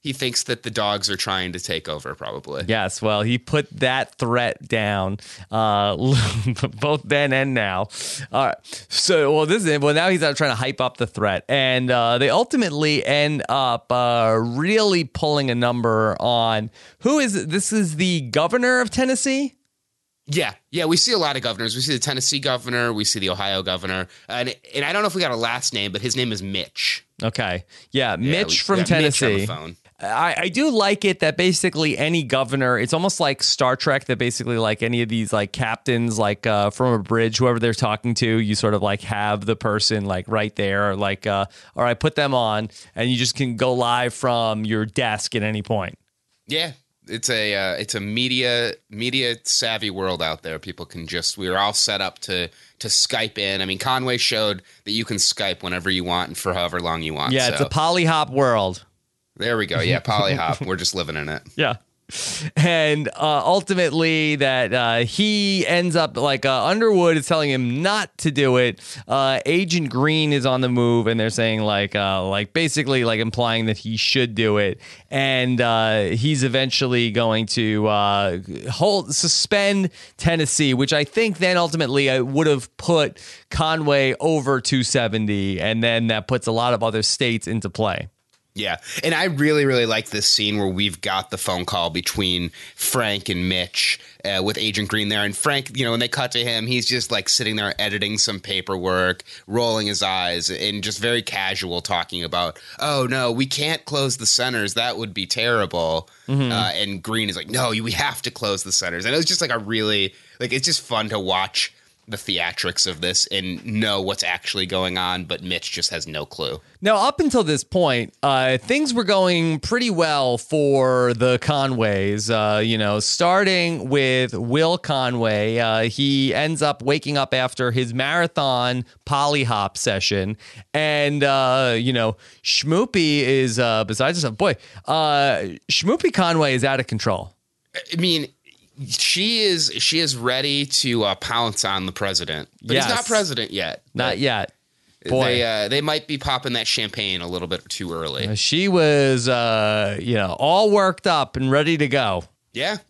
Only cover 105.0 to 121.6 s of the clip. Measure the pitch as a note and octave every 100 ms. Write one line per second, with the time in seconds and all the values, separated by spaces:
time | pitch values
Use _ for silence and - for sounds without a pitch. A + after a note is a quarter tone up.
105 | A2 G2 F#2 - A#2+ A#2 F#2 F2 E2 D#2+
106 | - - - C3+ C3 G#2 F#2 D#2+ G#2 G2
107 | A2 A2 G#2 F2 D#2 A#2+ B2 A2 A2+ A2
108 | C#3+ - A#2+ - G#2+ F#2+ F#2+ - F2+ E2+
109 | G2+ D3 E3 - D#3+ A#2 G2+ A2+ G#2+ G#2
110 | F#2+ - - - A#2+ B2+ C3 D#3 - A2+
111 | G#2+ G#2+ F#2 F#2 F#2+ - - _ _ _
112 | - A2 - F2+ E2+ - F2+ E2+ - D#2+
113 | F2 F2+ - G2 F#2 F2 A#2 G#2+ A2 G2+
114 | F#2+ F#2+ F2 F2+ - G2+ F#2 F#2+ F#2 F#2
115 | F2+ F2+ E2 F2 F2+ F2 - - E2+ E2+
116 | D#2+ D2+ D2 - D2 C#2+ _ _ F#3+ G#3+
117 | F#3+ - D#4 A#3+ E3 D3 - F#3 E3 B2
118 | A#2 _ C#3+ C3 C3 C3 - C4+ D4 A#3+
119 | G3+ G3 F#3 F3 E3 D#3 - A#3+ A#3+ E3+
120 | D#3+ D3 B2+ A#2+ - D#3 C#3+ C#3 C3 B2+
121 | B2 A2+ B2+ B2 - D3